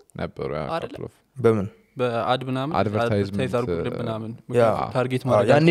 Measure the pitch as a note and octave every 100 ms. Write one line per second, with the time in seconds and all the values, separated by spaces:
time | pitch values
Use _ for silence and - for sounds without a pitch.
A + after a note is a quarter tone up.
0 | _ - E2+ - C2+ D2+ C#2+ E3 - -
1 | - - _ C3 A#2 A2 G2 - _ -
2 | B2 A2+ - B2+ C3 C3 C#3 F#2 G2+ G#2+
3 | A#2 G#2 G2 G2+ C3 B2 B2 E2+ A#2+ -
4 | A#2 A2 A2 A#2+ - A#2+ A2+ F#2+ - C3
5 | B2 B2+ C3 A2+ G#2 C#3+ E3